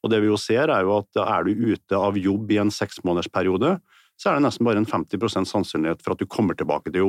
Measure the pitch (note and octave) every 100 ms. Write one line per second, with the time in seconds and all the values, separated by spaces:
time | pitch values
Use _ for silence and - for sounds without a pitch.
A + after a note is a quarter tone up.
0 | - A2 G#2+ G#2 - A2+ D#3 A#2 F#2 G#2
1 | G2+ - G#2 G2 F2+ G#2+ A#2 F#2+ _ F#2+
2 | G2+ G2 F#2+ G2+ G#2+ G#2 G#2 - G2+ -
3 | F#2 F2 E2 F#2+ F#2 F#2 C3+ F#3 _ _
4 | _ _ G3+ D3+ C#3 - A#2 G#2 A2 G2+
5 | D#2 G2 A2 F#2+ F#2 G#2 F2+ - D#2+ E2
6 | - F#2 - - F#2+ D#2+ D2 D2+ - F2